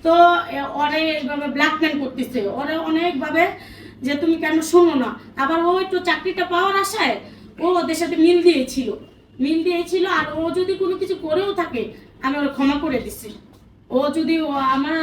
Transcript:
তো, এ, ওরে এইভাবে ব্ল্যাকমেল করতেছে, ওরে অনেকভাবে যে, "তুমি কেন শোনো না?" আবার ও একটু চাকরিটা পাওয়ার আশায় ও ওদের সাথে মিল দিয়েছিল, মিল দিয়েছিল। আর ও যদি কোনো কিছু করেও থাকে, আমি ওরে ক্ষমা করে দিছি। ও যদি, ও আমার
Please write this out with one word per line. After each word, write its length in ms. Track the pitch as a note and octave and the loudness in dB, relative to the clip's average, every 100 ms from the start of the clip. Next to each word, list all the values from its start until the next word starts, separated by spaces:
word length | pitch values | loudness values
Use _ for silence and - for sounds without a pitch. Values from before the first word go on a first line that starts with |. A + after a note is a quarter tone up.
তো, 100 | E4 E4+ F4 F4 - | 4 8 8 6 0
এ, 120 | C4+ C#4 | -6 -6
ওরে 240 | C#4 D4 D#4 | -2 -2 0
এইভাবে 500 | D#4+ D4+ C#4 D4 C#4+ | 0 -2 -4 -4 -4
ব্ল্যাকমেল 520 | C#4 D4+ D#4+ D#4+ C#4+ | 0 0 2 -2 -2
করতেছে, 480 | C4 - A#3 B3 G3 | -6 -6 -6 -4 -4
ওরে 300 | B3 D4 D#4+ | -4 -4 -4
অনেকভাবে 720 | D#4+ D#4+ F4 C#4 D#4 D4+ F4 - - - - - | -2 0 0 -2 -2 0 0 -2 -16 -20 -20 -8
যে, 140 | C4 C#4+ | -4 -2
"তুমি 200 | D#4+ E4 | 0 0
কেন 260 | D#4+ D#4+ | 0 0
শোনো 340 | - F4 F4 C#4+ | 4 6 6 4
না?" 200 | A3+ - - - | -2 -6 -14 -4
আবার 280 | C#4 E4 E4+ | -2 2 2
ও 140 | F#4 | 0
একটু 200 | F#4 F#4 | 0 -2
চাকরিটা 460 | F4 D#4 F#4 F#4 F4+ | 0 -2 -2 -4 -2
পাওয়ার 300 | F4 F#4+ F#4+ | 0 2 0
আশায় 440 | - A4 C#4+ A3 - - - - | -2 -2 -2 -2 -8 -20 -20 -4
ও 80 | E4 | 0
ওদের 280 | F4+ C#4 D#4 | 2 0 -2
সাথে 200 | E4 E4 | -2 4
মিল 280 | E4 F4 | 6 8
দিয়েছিল, 480 | E4+ D4 B3+ - A#3 - - - _ - | 6 4 0 -4 -4 -6 -12 -20 _ -4
মিল 240 | C4+ E4 | -2 0
দিয়েছিল। 420 | F4 E4+ E4+ F4+ F#4 | 0 -2 -2 -2 0
আর 200 | E4+ D4+ D4+ | 0 -2 -4
ও 160 | E4 | -2
যদি 240 | F4+ F#4 F4+ | -2 -2 -2
কোনো 220 | F#4 F#4 | -2 -2
কিছু 180 | F#4 F4 | -4 -4
করেও 380 | D#4+ D#4 G4 | -2 -2 -2
থাকে, 400 | F#4 E4 B3 F#3+ - - - | -4 -4 -4 -8 -10 -20 -8
আমি 160 | C4 D4 | -4 -2
ওরে 100 | C#4 | -2
ক্ষমা 320 | - C#4 D4 | 0 0 0
করে 200 | D#4+ B3 | -2 -4
দিছি। 300 | G#3 - G#3+ - - - - - _ | -4 -12 -16 -18 -20 -20 -20 -20 _
ও 200 | B3+ D4 D#4+ | -2 0 -2
যদি, 260 | D#4 E4 | 0 0
ও 100 | D4+ | 0
আমার 460 | C#4 C4+ C4+ C#4+ D#4+ | -2 0 0 0 -2